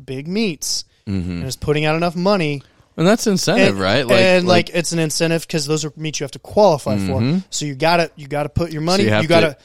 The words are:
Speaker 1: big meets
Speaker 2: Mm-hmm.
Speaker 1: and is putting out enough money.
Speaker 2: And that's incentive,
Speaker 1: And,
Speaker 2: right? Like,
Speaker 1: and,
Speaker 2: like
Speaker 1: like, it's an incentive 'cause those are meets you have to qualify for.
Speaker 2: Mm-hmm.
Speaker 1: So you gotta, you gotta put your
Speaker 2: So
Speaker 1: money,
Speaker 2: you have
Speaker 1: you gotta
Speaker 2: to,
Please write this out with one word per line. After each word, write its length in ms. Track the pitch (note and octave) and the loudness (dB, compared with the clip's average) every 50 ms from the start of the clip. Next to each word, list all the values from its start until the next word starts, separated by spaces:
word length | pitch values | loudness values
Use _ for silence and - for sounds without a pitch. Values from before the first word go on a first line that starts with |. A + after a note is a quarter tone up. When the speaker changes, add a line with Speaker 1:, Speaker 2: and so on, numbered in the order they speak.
| C3+ | -14
Speaker 1:
big 240 | C3 C3 C3 C#3+ D#3+ | -12 -12 -10 -8 -6
meets 560 | F#3 G#3+ A#3 G#3 D#3 - - - - F#3+ - _ _ _ - - | -4 -2 -2 -2 -4 -4 -6 -6 -6 -6 -6 _ _ _ -8 -6
Speaker 2:
Mm-hmm. 220 | G2 F#2+ F2 F2+ | -4 -4 -4 -4
Speaker 1:
and 120 | F2+ E2+ E2 | -6 -6 -6
is 100 | C3 - | -8 -8
putting 280 | - - - D3 D3+ D3+ | -6 -2 -2 0 0 0
out 100 | D3+ D#3 | 0 0
enough 200 | D#3+ E3+ F3 E3 | 0 -2 -2 -2
money. 460 | F3 F3 G3 G#3 G3 E3 D3 C#3+ C#3 - _ _ _ _ _ _ | -2 0 0 2 2 0 -2 -4 -6 -10 _ _ _ _ _ _
Speaker 2:
And 120 | - D#3+ F3+ | 0 2 2
that's 180 | A3 A#3+ - | 2 2 2
incentive, 440 | A3+ G3 F#3 - - F3 A#3 - - | 0 0 0 0 0 2 4 4 2
Speaker 1:
And, 100 | - G2 | 2 2
Speaker 2:
right? 260 | F#2+ F#2+ G#2 C#3 C#3 | 0 0 2 2 2
Like, 140 | A#2 - - | 2 2 4
Speaker 1:
and, 280 | F#3 F#3 F3+ F#3 F3+ F3+ | 4 4 4 4 4 4
Speaker 2:
like 220 | F3+ F3 E3+ - | 2 2 2 0
Speaker 1:
like, 60 | - | -2
it's 160 | F3 E3 - | -4 -4 -2
an 80 | E3+ E3+ | -2 -2
incentive 480 | D#3+ D#3 - - E3 E3 E3 E3 - - | -2 -2 -2 -2 0 0 0 -2 -4 -4
'cause 180 | - E3+ C#3+ | -6 -4 -2
those 180 | C#3 D#3 D#3 D3 | -2 -2 -2 -4
are 60 | D3+ - | -6 -10
meets 240 | D#3 D#3 D#3 C#3+ - | -8 -8 -8 -6 -6
you 60 | D3 | -8
have 60 | C3 | -8
to 80 | - C#3 | -10 -12
qualify 580 | - - - G3+ G#3+ F#3+ D#3+ C3+ - - G#2 G2+ | -14 -4 2 4 6 6 4 4 0 -2 -2 -2
for. 220 | G2 F#2 - F#2+ | 0 0 0 0
Speaker 2:
Mm-hmm. 180 | A2 C3 D#3+ F#3+ F#3 _ | 0 0 0 0 -2 _
Speaker 1:
So 160 | - - D#3 | -8 -6 -6
you 80 | D3 C#3 | -6 -4
gotta, 380 | C3 D3+ D#3+ F3 E3+ E3 D3+ _ | -2 0 2 2 2 2 -2 _
you 120 | - D3 C#3+ | -12 -12 -8
gotta 220 | C#3+ C#3+ D3+ D3 | -6 -4 -4 -4
put 220 | - - E3+ E3+ | -4 -4 -4 -4
your 100 | D#3+ D3 D#3 | -4 -4 -2
Speaker 2:
So 20 | |
Speaker 1:
money, 180 | E3 F3+ G3 G3+ | 0 0 2 2
Speaker 2:
you 40 | - | 2
have 140 | G#2 G#2+ - | 2 2 2
Speaker 1:
you 60 | D3+ | 4
gotta 240 | E3+ E3 E3 D#3 C3+ | 4 4 4 2 -2
Speaker 2:
to, 40 | - _ | -6 _